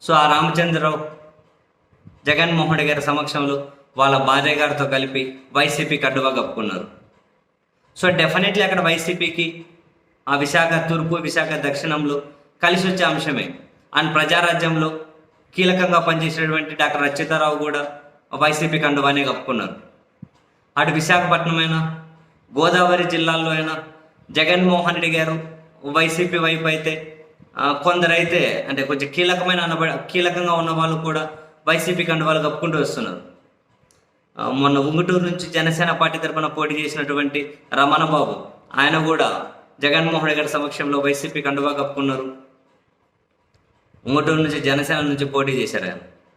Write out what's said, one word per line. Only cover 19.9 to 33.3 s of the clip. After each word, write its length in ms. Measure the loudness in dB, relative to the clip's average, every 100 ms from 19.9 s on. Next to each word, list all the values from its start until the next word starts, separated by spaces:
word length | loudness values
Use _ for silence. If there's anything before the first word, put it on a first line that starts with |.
| _ _ _ -20 _ _ _ _ -2
అటు 140 | 0
విశాఖపట్నం 640 | 0 2 2 4 0 2 0
అయినా, 480 | 0 0 -2 -6 -14 -20 _ _ _ 0
గోదావరి 440 | 4 4 4 4
జిల్లాల్లో 480 | 2 0 0 0 0
అయినా 320 | -2 -2 -6 -10 -18 -20 _ -6
జగన్మోహన్ 640 | 0 2 4 4 4 2 0
రెడ్డి 220 | 0 0
గారు 360 | 0 -4 -8 -16 -20 _ -4
వైసీపీ 520 | 0 2 2 0 0
వైపు 300 | 0 0 0
అయితే, 580 | -2 -2 -6 -10 -18 -20 _ -16 -4
ఆ, 140 | -2
కొందరైతే 920 | 0 0 2 2 2 2 0 0 -2 -4
అంటే 140 | -4
కొంచెం 280 | -2 -4 -4
కీలకమైన 480 | -2 0 0 0 0
అనబ-, 400 | 0 -2 -2 -4 -4
కీలకంగా 420 | 0 0 0 0
ఉన్న 180 | 0 0
వాళ్ళు 240 | 0 0 -2
కూడా 340 | -2 -4 -4 -10 -20 _ -2
వైసీపీ 360 | 0 0 -2
కండువాలు 460 | 0 0 2 2 0
కప్పుకుంటూ 280 | -2 -2 0
వస్తున్నారు. 420 | 0 -2 -6 -8 -14